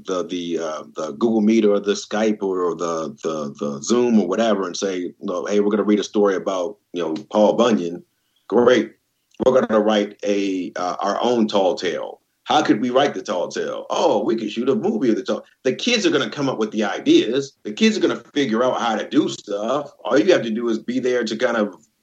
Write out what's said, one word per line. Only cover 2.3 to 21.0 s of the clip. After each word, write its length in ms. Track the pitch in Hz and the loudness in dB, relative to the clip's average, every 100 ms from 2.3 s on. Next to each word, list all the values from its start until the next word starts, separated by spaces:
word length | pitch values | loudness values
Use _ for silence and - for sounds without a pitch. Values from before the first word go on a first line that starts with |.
| 104 | 0
or, 220 | 98 92 | -2 -2
or 100 | 90 80 | -2 -2
the, 340 | 85 82 76 71 | -4 -4 -6 -8
the, 320 | 82 78 73 69 | -6 -6 -8 -8
the 240 | 71 69 | -8 -6
Zoom 360 | 71 120 123 110 | -2 0 4 2
or 80 | 87 | 2
whatever 380 | 95 113 98 92 | 0 2 0 -2
and 100 | 85 | -4
say, 220 | 98 92 | -4 -4
you 160 | 85 - | -8 -10
know, 240 | 98 90 82 | -6 -6 0
"Hey, 140 | 104 | 0
we're 100 | 101 | 2
gonna 140 | 104 | 2
read 160 | 98 104 | 2 0
a 40 | |
story 300 | 92 110 101 92 | 0 2 2 2
about, 420 | 98 92 85 - _ | -2 -2 -4 -8 _
you 100 | 87 | -6
know, 100 | 80 78 - | -4 -6 -2
Paul 240 | 107 101 | 4 4
Bunyan." 500 | 85 120 101 85 87 - _ _ _ - | 6 4 2 -2 -8 -14 _ _ _ 0
Great. 460 | 110 120 120 107 _ _ _ _ - 127 | 4 6 6 2 _ _ _ _ -2 2
We're 160 | 127 | 4
gonna 180 | 117 110 | 4 2
write 380 | 107 107 104 - 101 | 4 2 0 -4 -2
a, 460 | 101 98 95 80 - | 0 0 -2 -6 -6
uh, 200 | 90 - | -6 -2
our 200 | 98 101 | -2 0
own 260 | 120 120 104 | 2 2 2
tall 280 | 104 92 - | 2 2 0
tale. 460 | 90 71 57 - _ _ - | -2 -4 -8 -14 _ _ 0
How 180 | 120 | 0
could 180 | - 120 | 2 0
we 80 | 123 | 2
write 240 | 127 143 | 2 2
the 80 | 95 | -2
tall 280 | 98 90 82 | -6 -4 -4
tale? 360 | 90 76 57 - | -4 -6 -8 -6
Oh, 320 | - 180 110 | 0 2 2
we 120 | - 113 | 0 -2
could 120 | - | -4
shoot 200 | 113 131 | -2 0
a 60 | 113 | 0
movie 340 | 107 110 123 | 0 0 0
of 60 | 101 | 0
the 60 | |
tall. 220 | 104 104 - _ 131 | -2 -6 -8 _ -4
The 100 | - | -2
kids 280 | 247 240 | 0 0
are 60 | 175 | 2
gonna 220 | 139 113 | 0 -2
come 180 | 147 135 | -4 -4
up 80 | 107 | -2
with 140 | 107 | -4
the 120 | 107 | -2
ideas. 680 | 101 90 139 165 107 131 139 _ | -2 -2 4 4 4 -2 -4 _
The 120 | 208 | -10
kids 220 | 214 220 202 | 0 2 2
are 60 | |
gonna 220 | 160 110 - | 0 -2 -6
figure 300 | 147 127 110 | -4 0 2
out 180 | 127 - | 2 0
how 140 | 117 104 | -2 -2
to 120 | - | 0
do 220 | 139 190 | 0 0
stuff. 640 | - - 101 110 139 147 - | -4 -8 -6 -2 -4 -6 -10
All 140 | - 104 | 0 2
you 160 | 190 | 4
have 80 | 131 | 2
to 60 | 113 | 2
do 180 | 110 120 | -4 -2
is 100 | 107 | -4
be 180 | - | -4
there 240 | 127 | -4